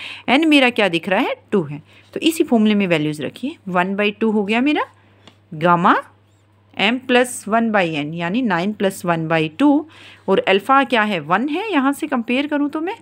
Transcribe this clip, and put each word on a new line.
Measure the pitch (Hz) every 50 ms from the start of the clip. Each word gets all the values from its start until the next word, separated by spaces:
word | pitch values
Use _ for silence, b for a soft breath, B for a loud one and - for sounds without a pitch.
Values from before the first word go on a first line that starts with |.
| B B B B B B
n | 233 294 330
मेरा | 320 302 285 262 240
क्या | 240 - 208 185
दिख | 170 165 - 202
रहा | 185 208
है? | 285 415 539 - _ -
टू | - 202 156
है, | 139 147 147 - b b b b b -
तो | -
इसी | - 320 320 - 320
फॉर्मूले | - 247 226 214 214 208
में | 202 196 180
वैल्यूज | 170 151 151 151 151 151
रखिए। | 127 117 - - - 285 330 - - 196
वन | 175 180 175 190 196
बाई | 190 208 214
टू | 208 - 220 226
हो | 208 220 202
गया | 190 220 240
मेरा | 262 294 302 381 523 539 _ b b b b b b b b b b - 170
गामा | 151 160 175 175 170 180 214 285 539 - - _ _ _ _ _ _ _ _ _ _ _ _ - -
m | 190 208 240 262 - -
plus | 247 247 254 247 - - - 196
one | 214 233 233 226
by | 214 202 180 165 160
n, | 147 147 151 160
यानी | 170 170 170 190 254
नाइन | 262 214 180 165 175 208 214
प्लस | - 202 190 190 - -
वन | 175 170 165 160 156
by | 165 160 156 156 151 -
टू, | 277 294 277 302 302 B B B B B B B B -
और | 190 -
अल्फा | - - 190 202 202 - 269 277 269
क्या | 262 247 220
है, | 214 214 202 165
वन | 143 151 180 202 247 302
है, | 294 359 440 453
यहाँ | 370 285 254 269 277
से | - 330 294
कंपेयर | - 240 226 - 240 262 294 294
करूँ | 302 285 285 285
तो | 285 311
मैं | 320 370 453 -